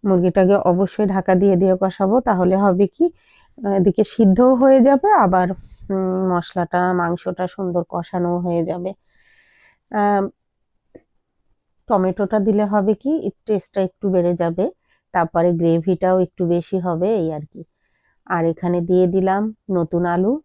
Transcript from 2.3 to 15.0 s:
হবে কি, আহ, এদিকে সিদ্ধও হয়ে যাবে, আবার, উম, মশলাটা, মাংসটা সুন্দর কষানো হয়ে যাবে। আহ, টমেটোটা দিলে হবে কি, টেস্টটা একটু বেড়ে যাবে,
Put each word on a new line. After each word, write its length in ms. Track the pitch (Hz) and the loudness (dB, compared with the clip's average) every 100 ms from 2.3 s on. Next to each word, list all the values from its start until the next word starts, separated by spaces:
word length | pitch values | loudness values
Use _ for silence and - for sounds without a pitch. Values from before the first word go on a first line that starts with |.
| 190 180 190 | 0 2 2
হবে 300 | 202 180 202 | 2 2 0
কি, 180 | _ 339 - _ _ _ - 214 | _ -2 -2 _ _ _ -10 -2
আহ, 80 | |
এদিকে 300 | 196 185 180 | 2 2 2
সিদ্ধও 520 | 208 - 214 185 247 254 | -2 2 4 6 4 4
হয়ে 240 | 269 269 | 6 6
যাবে, 260 | 254 277 392 | 6 4 4
আবার, 340 | 403 202 180 180 185 - - - | 4 4 2 0 -4 -14 -20 -8
উম, 320 | 190 190 185 190 | -4 -2 -2 -2
মশলাটা, 640 | 175 170 - 170 180 180 | -2 -4 -6 -4 -2 -2
মাংসটা 540 | 180 170 170 - 175 185 | -2 -2 -4 -6 -6 -8
সুন্দর 360 | - 185 175 175 | -6 -6 -4 -4
কষানো 420 | 175 170 185 175 175 | -8 -8 -4 -2 -2
হয়ে 220 | 175 170 160 | -2 -4 -4
যাবে। 260 | 170 180 202 _ _ _ _ _ _ _ _ _ | -6 -8 -12 _ _ _ _ _ _ _ _ _
আহ, 320 | 214 208 202 196 _ _ _ _ _ _ - _ _ _ _ _ _ _ _ _ | -2 0 0 -2 _ _ _ _ _ _ -20 _ _ _ _ _ _ _ _ _
টমেটোটা 520 | 208 185 185 196 214 | 0 0 -2 -2 -2
দিলে 260 | 196 208 208 | 0 0 0
হবে 280 | 208 196 | 0 0
কি, 380 | 202 269 311 - - - | -2 -2 -4 -4 -10 -4
টেস্টটা 360 | 208 - 202 | -4 -4 -6
একটু 280 | 185 _ 202 | -6 _ -2
বেড়ে 240 | 185 175 175 | 0 0 -2
যাবে, 300 | 170 170 226 370 _ _ | -4 -2 -4 -6 _ _